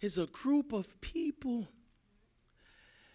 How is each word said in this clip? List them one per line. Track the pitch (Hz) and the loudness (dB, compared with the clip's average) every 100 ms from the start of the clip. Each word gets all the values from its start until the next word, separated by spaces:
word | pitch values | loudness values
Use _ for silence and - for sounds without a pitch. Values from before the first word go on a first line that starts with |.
is | 208 175 | -2 0
a | 160 | -2
group | - 262 285 285 | -2 4 4 4
of | 214 175 - | -2 -4 -8
people | - 330 320 - 262 240 180 - - _ _ _ _ _ _ _ - - - - - | -6 -2 -2 -2 -2 -2 -4 -12 -20 _ _ _ _ _ _ _ -20 -20 -20 -20 -20